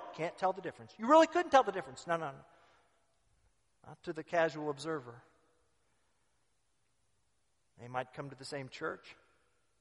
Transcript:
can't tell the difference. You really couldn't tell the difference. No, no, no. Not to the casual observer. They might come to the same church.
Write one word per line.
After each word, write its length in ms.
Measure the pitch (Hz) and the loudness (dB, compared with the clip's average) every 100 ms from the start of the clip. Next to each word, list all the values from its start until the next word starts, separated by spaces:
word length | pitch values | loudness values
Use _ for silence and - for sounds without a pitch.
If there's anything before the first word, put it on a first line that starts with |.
| - - | -10 -6
can't 200 | 170 - | -6 0
tell 160 | 190 | -2
the 80 | 190 | -2
difference. 320 | 165 - 113 - | -6 -10 -16 -6
You 100 | 226 | 6
really 200 | 320 320 | 8 8
couldn't 240 | 349 339 | 4 6
tell 120 | 269 | 6
the 100 | 208 | 6
difference. 340 | 185 139 123 175 | 0 -8 -10 -4
No, 80 | 165 | -2
no, 120 | 151 | -2
no. 180 | 139 - - - - _ _ _ _ _ _ _ _ _ _ - | -10 -18 -20 -20 -20 _ _ _ _ _ _ _ _ _ _ -20
Not 160 | 160 | -14
to 100 | 175 | -10
the 100 | 160 | -10
casual 460 | 151 170 160 156 151 | -2 2 2 0 -6
observer. 520 | 139 160 151 123 120 - _ _ _ _ _ _ _ _ _ _ _ _ _ _ _ _ _ _ _ _ _ _ _ _ - | -4 -6 -6 -8 -18 -20 _ _ _ _ _ _ _ _ _ _ _ _ _ _ _ _ _ _ _ _ _ _ _ _ -20
They 80 | 120 | -8
might 240 | 127 131 | -8 -6
come 180 | - 143 | -10 -12
to 40 | 135 | -12
the 80 | |
same 260 | 135 143 131 | -10 -10 -10
church. 460 | - 160 185 - - _ _ _ _ _ _ | -8 -8 -8 -14 -20 _ _ _ _ _ _